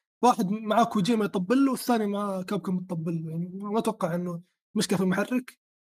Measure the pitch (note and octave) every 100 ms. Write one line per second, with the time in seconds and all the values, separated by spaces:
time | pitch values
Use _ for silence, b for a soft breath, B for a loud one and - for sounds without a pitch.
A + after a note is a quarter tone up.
0 | _ - B3 B3 F#3 G#3+ G#3+ A#3 A#3 G#3+
1 | F3+ A3+ G3+ G3+ F#3 B3+ C4+ B3 - A#3
2 | G#3 G3+ G3+ F#3+ F#3 G3+ G3 F#3 F#3 E3+
3 | E3 E3+ D#3+ E3 F3+ F#3+ G#3 A3 A3+ A3
4 | E3+ F3 F3+ E3+ - _ _ G#3+ G3+ F#3
5 | F#3+ F#3 G#3 B3 - - _ _